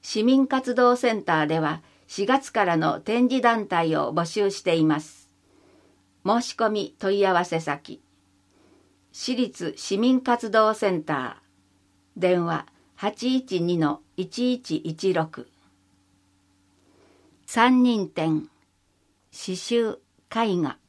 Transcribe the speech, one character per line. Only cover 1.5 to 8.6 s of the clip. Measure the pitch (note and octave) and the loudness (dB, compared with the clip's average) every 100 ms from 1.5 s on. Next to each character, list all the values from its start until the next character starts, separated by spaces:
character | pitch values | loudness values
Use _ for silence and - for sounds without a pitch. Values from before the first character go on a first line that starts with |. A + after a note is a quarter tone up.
| D#3+ | 0
は、 | D#3 E3 _ _ _ | -2 -4 _ _ _
四 | - G3+ | -6 0
月 | C4+ C4+ | 0 0
か | A3+ | 0
ら | F#3+ E3 | 2 2
の | D#3+ - | 0 -2
展 | - A3+ B3 | -2 0 2
示 | C4 | 2
団 | A#3 A3+ G#3 | 2 0 -2
体 | F3 E3 D#3 | 0 0 0
を | C#3+ | 0
募 | D#3+ | -2
集 | E3 G#3+ G3+ | -2 -2 -2
し | G3 | -2
て | F#3 | -2
い | E3 | 2
ま | D#3 D3+ | 2 2
す。 | D#3 - _ _ _ _ _ _ _ _ _ _ F#3+ | -4 -20 _ _ _ _ _ _ _ _ _ _ -2
申 | A3+ | -2
し | A#3+ - | -2 -2
込 | A3+ | -2
み | G#3+ G3 _ | -2 -6 _
問 | G3 G3+ | -2 2
い | |
合 | G3 | 4
わ | F3 | 2
せ | F3+ E3 | 0 -4
先。 | D#3+ C#3+ - - _ _ _ _ _ _ | -4 -8 -8 -20 _ _ _ _ _ _